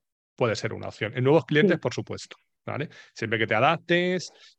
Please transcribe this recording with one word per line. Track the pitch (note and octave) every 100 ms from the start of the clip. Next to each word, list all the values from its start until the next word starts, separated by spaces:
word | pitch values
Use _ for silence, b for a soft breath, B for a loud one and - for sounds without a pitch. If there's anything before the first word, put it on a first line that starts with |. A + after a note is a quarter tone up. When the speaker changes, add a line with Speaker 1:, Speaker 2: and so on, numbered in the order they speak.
| _ _ _ -
Speaker 1:
puede | A#2+ G2+
ser | G#2+
una | G2 G2
opción. | - G#2+ C3
En |
nuevos | B2+ B2 -
clientes, | D3 F#3+ E3+
Speaker 2:
Sí. |
Speaker 1:
por | B2
supuesto, | - - F#2 - - _ _ -
¿vale? | A2 - b b
Siempre | - A2+ A2
que | G#2+
te | A2
adaptes | C#3+ E3 - F3 F3+ F3+ - b b